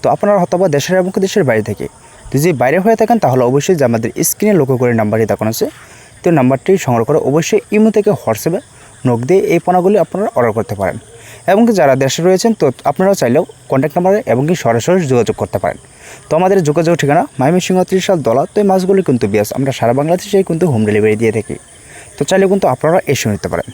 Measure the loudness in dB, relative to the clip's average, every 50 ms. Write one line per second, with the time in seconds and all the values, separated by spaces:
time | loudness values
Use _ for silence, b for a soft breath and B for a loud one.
0 | 0 0 -2 0 0 0 2 2 0 0 0 0 0 0 0 0 0 0 0 0
1 | 0 0 -2 -2 -2 0 0 0 0 2 0 0 -2 -4 -6 -8 -8 -12 -12 -16
2 | B B B B B B -4 0 0 0 0 0 0 0 0 0 2 2 2 2
3 | 2 0 2 0 2 2 2 2 2 2 2 0 0 0 0 2 2 0 0 -2
4 | -4 -4 -4 -4 -4 -4 -2 -2 0 0 2 2 2 2 0 0 0 0 0 0
5 | 0 0 0 0 0 0 -2 -2 -2 -4 -4 -4 -6 -6 -8 B B B B B
6 | B B B B -2 0 2 4 4 2 2 0 2 0 0 0 0 0 0 0
7 | 0 0 0 0 0 0 0 0 0 0 -2 -2 -2 0 0 2 2 2 2 2
8 | 0 0 -2 -2 -2 -4 -4 -2 -2 -4 -4 -4 -8 -12 B B B B B B
9 | -2 -2 -2 -2 0 2 2 2 2 2 0 0 0 0 0 2 2 2 2 2
10 | 0 0 -2 -6 -6 -4 -2 0 0 0 0 -2 -4 -6 -6 -4 -4 -6 -6 -8
11 | -14 -18 B B B B B B B 0 2 4 4 2 4 2 4 2 2 2
12 | 0 -2 -2 0 0 2 2 2 0 -2 0 2 0 -2 -2 -2 -4 -6 -2 0
13 | 0 0 0 0 0 0 0 0 -2 -2 -10 -20 -8 -4 -2 -2 -2 -2 -2 -2
14 | 0 0 0 0 0 -2 -2 -2 0 -2 -2 -2 0 0 0 0 0 0 0 0
15 | 2 0 0 0 0 0 -2 -6 -6 -6 -6 -4 -4 -4 -6 -6 -14 B B B
16 | B B B B B B -2 0 2 2 2 2 2 0 0 0 2 0 0 0
17 | 2 2 2 2 0 -2 -4 -2 0 0 0 0 0 0 0 0 0 0 -2 -2
18 | 0 0 -2 0 0 0 0 0 -2 -2 -2 -2 0 2 2 2 2 2 2 2
19 | 2 0 0 0 0 0 0 0 -2 -2 -4 -4 -4 -4 -2 -2 0 0 0 0
20 | 0 0 -2 -2 -4 -2 -2 -2 0 0 -2 -2 0 0 0 0 0 0 0 2
21 | 2 2 0 0 0 -2 -2 -2 -6 -6 -12 -14 -14 -20 B B B B B B
22 | B B B -8 -4 0 0 2 2 2 2 0 0 0 -2 0 0 0 0 0
23 | 0 -2 -4 -2 -2 -4 -4 -4 -6 -6 -6 -6 -6 -8